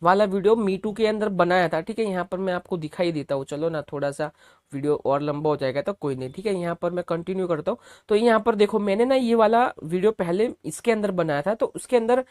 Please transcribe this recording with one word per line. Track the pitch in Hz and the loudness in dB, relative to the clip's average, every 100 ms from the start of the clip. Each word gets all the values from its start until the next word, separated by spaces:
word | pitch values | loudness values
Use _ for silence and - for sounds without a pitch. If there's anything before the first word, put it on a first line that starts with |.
वाला | 170 190 | 2 4
वीडियो | 208 196 196 226 | 2 2 2 2
Me | 196 190 | 0 -2
Too | 214 202 | -4 -2
के | 214 | 0
अंदर | 214 214 | 0 -2
बनाया | 180 175 185 170 | 0 2 2 2
था, | 160 | -2
ठीक | 185 220 | -4 -4
है। | |
यहाँ | 214 185 175 | -4 -4 -4
पर | 185 | -4
मैं | 190 | -4
आपको | 180 - 165 | -4 -6 -8
दिखाई | 156 - 175 | -6 -4 -2
देता | 156 135 | -2 -4
हूँ, | 139 | -6
चलो | 135 147 165 | -6 -6 -4
ना, | 156 | -4
थोड़ा | - 143 143 | -6 -6 -6
सा | 135 151 - _ _ _ | -4 -8 -10 _ _ _
वीडियो | 139 147 147 | -4 -2 0
और | - 143 | 0 -2
लंबा | 147 147 151 | -2 -2 -2
हो | 147 | -2
जाएगा | 131 135 | -2 -4
तो | 170 | -4
कोई | 196 147 | -4 -6
नहीं, | 127 131 | -6 -8
ठीक | 160 214 | -8 -6
है। | |
यहाँ | 190 175 170 | -4 -4 -4
पर | 175 | -4
मैं | 180 - | -4 -4
कंटिन्यू | 170 170 190 180 | -6 -4 -4 -2
करता | 156 185 | -2 -4
हूँ। | 240 - - - | -6 -8 -12 0
तो | 214 | 4
यहाँ | 233 220 | 4 4
पर | 220 | 4
देखो | 202 208 220 | 2 2 2
मैंने | 202 196 | 0 2
ना | 247 | 2
ये | 262 233 | 2 4
वाला | 233 214 226 220 - | 4 6 4 2 -2
वीडियो | 156 180 208 | -6 0 0
पहले | 220 175 185 233 - | 0 -2 0 -2 -4
इसके | - - 240 | -12 -4 0
अंदर | 220 208 | 0 0
बनाया | 180 165 143 | 0 0 0
था, | 180 | -2
तो | 226 247 | -2 -2
उसके | - - 247 | -4 0 2
अंदर | 226 254 254 | 4 0 0